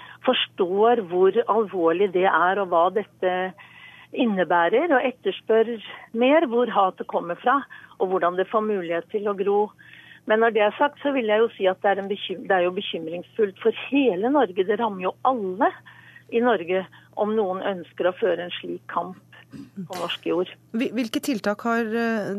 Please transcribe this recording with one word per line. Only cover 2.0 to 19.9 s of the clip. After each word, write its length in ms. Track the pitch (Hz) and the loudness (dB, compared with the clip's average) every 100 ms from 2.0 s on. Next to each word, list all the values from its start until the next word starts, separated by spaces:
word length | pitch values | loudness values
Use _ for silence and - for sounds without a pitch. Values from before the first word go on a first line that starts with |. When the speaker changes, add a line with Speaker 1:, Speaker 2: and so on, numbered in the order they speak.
| 202 180 | 2 2
Speaker 1:
det 80 | 190 | 2
er, 320 | 160 175 202 | 4 2 0
og 160 | 185 | 0
hva 140 | 170 180 | 2 2
dette 460 | 190 196 - 185 180 185 185 - - - - - - | 0 -6 -4 -2 -2 -4 -8 -20 -20 -20 -20 -12 -2
innebærer, 720 | 240 190 165 175 170 226 349 262 | 0 2 2 4 4 2 4 2
og 80 | 262 | 2
etterspør 720 | - 196 - - 220 226 226 - - - | -4 -6 -6 0 2 2 -2 -12 -18 -8
mer 360 | 226 254 302 311 | 0 4 4 4
hvor 240 | 233 240 | 0 0
hatet 320 | 196 185 - - | 2 0 -2 -6
kommer 320 | - 170 175 | -6 -4 -4
fra, 220 | 247 269 - - - - | 0 0 -2 -16 -16 -6
og 100 | 190 | -2
hvordan 320 | 185 170 180 | 0 0 0
det 80 | 185 | -2
får 160 | 226 214 | 0 0
mulighet 480 | 202 170 170 - | -4 -2 -6 -4
til 160 | 214 208 | -6 -4
å 80 | 196 | -2
gro. 220 | 196 202 208 _ - - - - - | 0 0 0 _ -20 -20 -20 -12 -2
Men 160 | 220 | 2
når 140 | 233 214 | 2 4
det 60 | 208 | 0
er 80 | - | 2
sagt, 180 | 294 - | -2 0
så 80 | 285 | -2
vil 140 | 269 214 | -2 2
jeg 80 | 214 | 2
jo 60 | 233 | 2
si 140 | - 190 | 0 -2
at 140 | 185 | 0
det 80 | 202 | 0
er 80 | 196 | 0
en 80 | 196 | -2
bekym-, 380 | 202 - 180 180 | -6 -6 -8 0
det 60 | 190 | 2
er 80 | 180 | 2
jo 60 | |
bekymringsfullt 840 | 185 - 175 160 175 - - 202 190 | -2 -8 -8 -8 -10 -10 -2 -2 0
for 160 | 226 226 - | -2 -2 -2
hele 400 | 277 254 180 233 | 2 2 2 0
Norge. 320 | 294 214 180 185 | 2 2 0 -2
Det 140 | 208 | 0
rammer 240 | 233 190 185 | -2 -2 -6
jo 60 | - | -2
alle 480 | 254 254 190 185 330 - - - - - - | 0 0 -2 0 0 -2 -20 -20 -20 -20 -4
i 80 | 233 | 0
Norge 400 | 247 202 170 185 180 - _ - | 2 0 0 -4 -4 -16 _ -4
om 140 | 208 220 | -2 0
noen 240 | 190 185 | -2 -2
ønsker 480 | 202 185 156 - 175 | -4 -6 -10 -2 -2
å 60 | 185 | 0
føre 300 | 196 170 175 | -2 -2 -6
en 80 | - | -10
slik 260 | 180 175 - | -10 -12 -8
kamp 320 | 175 175 185 _ - - | -8 -8 -12 _ -20 -20
på 460 | - - - 170 | -20 -18 -14 -12